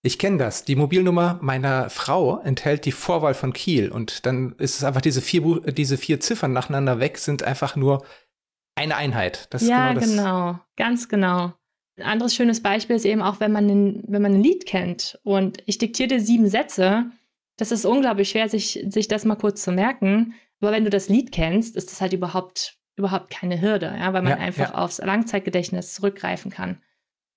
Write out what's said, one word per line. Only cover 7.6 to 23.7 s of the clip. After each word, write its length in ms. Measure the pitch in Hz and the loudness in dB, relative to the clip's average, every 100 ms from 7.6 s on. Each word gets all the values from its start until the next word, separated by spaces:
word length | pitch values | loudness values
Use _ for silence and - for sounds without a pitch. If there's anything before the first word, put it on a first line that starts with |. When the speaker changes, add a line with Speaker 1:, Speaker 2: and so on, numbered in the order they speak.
| 135 147 | -4 0
Speaker 1:
nur 300 | 135 139 - - _ _ _ _ _ - | 2 2 -2 -20 _ _ _ _ _ -6
eine 200 | 151 143 | -2 -2
Einheit. 520 | 143 117 92 - - | -2 0 -2 -4 -8
Das 140 | 123 | 0
ist 60 | 233 | 2
Speaker 2:
Ja, 180 | 247 254 | 4 4
Speaker 1:
genau 60 | 240 | 2
das. 80 | 226 | 2
Speaker 2:
genau. 480 | 208 196 185 175 175 _ - | 2 2 0 -2 -6 _ -4
Ganz 320 | 226 240 - | -2 -2 0
genau. 440 | 208 185 180 175 - _ _ _ - | 0 2 0 -2 -8 _ _ _ -10
Ein 80 | - | -4
anderes 300 | 220 240 - | -2 0 2
schönes 260 | 240 226 | 2 2
Beispiel 340 | 208 214 - 233 | 0 -2 0 0
ist 100 | 208 | 2
eben 180 | 214 | 2
auch, 160 | 190 196 | 0 0
wenn 120 | 214 | 0
man 160 | 208 202 | 2 4
ein, 360 | 202 202 - - | 4 4 0 -4
wenn 160 | 202 | 0
man 140 | 202 196 | 4 6
ein 80 | |
Lied 240 | 247 370 - | 4 2 -2
kennt 520 | 185 175 175 - - | -4 -4 -6 -10 -8
und 400 | - 196 190 - - | 0 0 0 -4 -6
ich 140 | 202 | -2
diktiere 300 | 233 233 254 | -2 -2 0
dir 120 | 254 | 0
sieben 260 | 208 233 208 | 4 4 6
Sätze, 580 | 214 302 - 185 214 240 - _ _ _ - | 2 -2 0 2 2 -2 -8 _ _ _ -8
das 140 | 220 | -4
ist 140 | 233 - | 0 2
unglaublich 460 | 254 269 196 202 | 2 2 2 0
schwer, 180 | 220 220 | 0 0
sich, 360 | 214 - - 202 | -2 -4 -6 -2
sich 180 | 214 208 | -2 0
das 160 | 214 | 0
mal 140 | 220 214 | 0 0
kurz 260 | 208 202 | -2 -2
zu 80 | - | -2
merken. 640 | 180 214 269 196 208 233 - _ _ | 0 0 2 2 2 0 -4 _ _
Aber 140 | 208 | 0
wenn 100 | 220 | 2
du 60 | 214 | 2
das 180 | 196 196 | 0 2
Lied 240 | 220 - | 2 2
kennst, 460 | - 165 190 226 - | -2 0 0 0 -6
ist 120 | - | -8
das 120 | - | -6
halt 100 | 190 | -4
überhaupt, 680 | 185 180 185 180 - - _ _ - | -2 -2 -4 -6 -10 -10 _ _ -6
überhaupt 320 | 196 185 - | -4 -4 -8
keine 320 | - 180 175 | -8 -4 -2
Hürde, 340 | 202 | 0